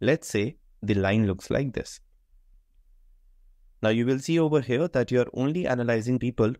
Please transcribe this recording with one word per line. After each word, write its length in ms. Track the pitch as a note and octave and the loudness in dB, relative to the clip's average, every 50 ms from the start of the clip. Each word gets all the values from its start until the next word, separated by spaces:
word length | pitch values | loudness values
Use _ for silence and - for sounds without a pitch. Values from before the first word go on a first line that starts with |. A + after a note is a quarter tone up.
let's 260 | - A#2 D3+ D#3+ - - | 0 2 2 2 -2 -4
say 300 | - G#2+ G#2 B2+ D#3+ - _ _ _ _ | -2 -2 -2 -2 -4 -10 _ _ _ _
the 140 | - G2 G#2 | -2 0 0
line 320 | G2 F#2+ F#2+ G2+ A2 A2 G2 | 2 2 2 2 2 2 2
looks 220 | F#2 F#2+ - - | 0 -2 -4 -2
like 220 | - - C#3 C3+ | -2 -2 -2 -2
this. 300 | A2 - - - - - - _ _ _ _ _ _ - _ _ - - _ _ _ _ _ _ _ _ _ _ - _ _ - _ _ _ - _ _ _ - _ _ - | -6 -8 -10 -10 -14 -20 -20 _ _ _ _ _ _ -20 _ _ -20 -20 _ _ _ _ _ _ _ _ _ _ -20 _ _ -20 _ _ _ -20 _ _ _ -20 _ _ 0
Now 60 | A2 | 0
you 160 | A2 A#2 A#2+ | 2 2 2
will 140 | B2 C3 C3 | 0 0 -2
see 200 | C3+ - E3 E3 | 0 0 2 2
over 200 | D#3+ D#3 D3+ D3+ | 2 2 2 0
here 300 | B2 - E3 C#3+ E3 F3+ | 0 0 0 0 0 0
that 220 | - C3 A#2+ - | 0 -2 0 2
you're 180 | B2+ B2 A#2+ - - | 2 0 0 0 -2
only 340 | - B2+ C#3+ D#3 F3+ F3 - | -2 -2 -2 -2 -2 -2 -2
analyzing 520 | B2+ A#2+ A#2+ A#2 A#2 A2+ A2 A#2+ B2+ B2+ | -2 -2 0 0 0 0 0 -2 -2 0
people 340 | - A#2+ A#2 - A2+ A2 C3 - | -2 -2 0 2 0 0 0 -4